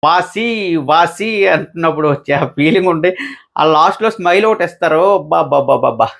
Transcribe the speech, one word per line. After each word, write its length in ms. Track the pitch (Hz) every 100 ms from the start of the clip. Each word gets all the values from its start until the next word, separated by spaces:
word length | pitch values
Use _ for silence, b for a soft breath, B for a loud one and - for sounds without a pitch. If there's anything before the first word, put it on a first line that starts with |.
"వాసి, 440 | 151 175 180 - 233 226 190 165 135
వాసి" 440 | 156 170 170 214 220 196
అంటున్నప్పుడు 600 | 170 190 170 165 147 151
వచ్చే 260 | 139 -
ఆ 100 | 143 139
ఫీలింగ్ 440 | - 151 190 185
ఉంటే, 180 | 165 175 185 B B B -
ఆ 80 | 151
లాస్ట్‌లో 380 | 156 170 - 220
స్మైల్ 360 | 214 175 185 220
ఒకటి 180 | 214
ఇస్తారు. 380 | 165 - 170 156 190
అబ్బా, 240 | 196 151 165
అబ్బా, 200 | 147 139
అబ్బా, 160 | 131
అబ్బా, 160 | 127 127
అబ్బా. 180 | 113 117 -